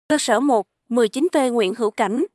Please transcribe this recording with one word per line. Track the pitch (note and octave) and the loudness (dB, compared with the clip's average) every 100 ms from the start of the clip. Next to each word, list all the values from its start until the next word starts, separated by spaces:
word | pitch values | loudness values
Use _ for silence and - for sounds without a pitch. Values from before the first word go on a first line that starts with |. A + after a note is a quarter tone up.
| - | -4
Cơ | D4+ | -2
sở | - A3 | 2 0
một, | C#4+ A#3 F#3+ _ _ | 2 0 -2 _ _
mười | A#3+ A3 | 0 0
chín | C4 E4+ | 0 -2
V | D#4 B3+ | 0 0
Nguyễn | A#3 F#3+ A3 | 0 -2 0
Hữu | G#3+ | -4
Cảnh | - G#3+ A#3 G4 | -2 -2 -2 -4